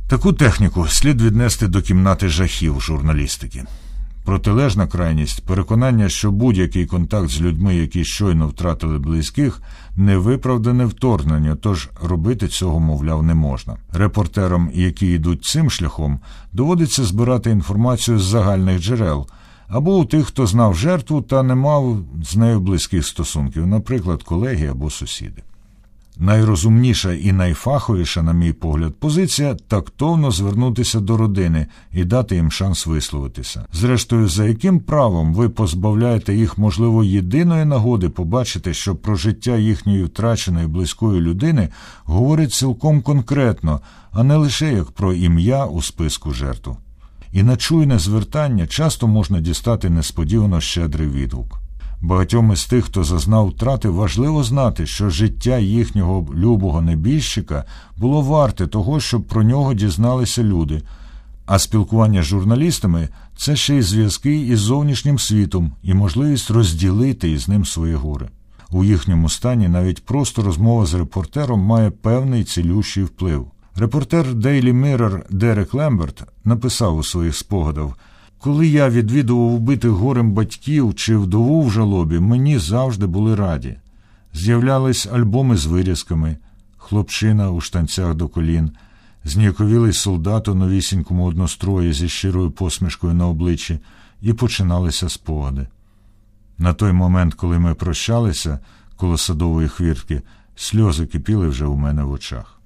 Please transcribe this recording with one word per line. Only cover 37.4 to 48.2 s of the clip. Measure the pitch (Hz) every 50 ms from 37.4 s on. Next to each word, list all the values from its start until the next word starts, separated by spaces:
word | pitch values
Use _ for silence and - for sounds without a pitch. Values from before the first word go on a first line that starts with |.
| 175 170 170 160 156
нагоди | 147 143 123 107 123 120 107 180 175
побачити, | - - - - 85 - - - - 85 - 90 78
що | - - 98 90
про | - - 104 104
життя | 85 76 110 104 110 - 123 123
їхньої | 113 107 113 107 - - 101 101 98 92
втраченої | 78 - - 110 113 117 - - 98 87 82 82
близької | 78 78 90 92 82 - - 113 110 101 90
людини | 82 82 87 95 127 165 165 127 92 - - - - - - - -
говорять | - 78 95 120 139 156 156 160 127
цілком | - - 143 131 120 113 - 156 151 143
конкретно, | 110 143 147 139 120 - 139 139 135 117 90 - - 80 76 69 - - - - - -
а | - 101
не | 120 139 147
лише | 156 151 143 - - 156 156
як | 131 98 85 -
про | - - 101 92 92
ім'я | 85 90 85 85 85 87 113 131 139 139
у | 85 73 82
списку | 73 - - - 82 76 - - - 78
жертв? | 67 58 69 67 65 - - 65 60 - - - - - - - - - - -
І | - 95
на | 101 120 127
чуйне | - - - 156 160 156 139 135 113
звертання | - 98 104 113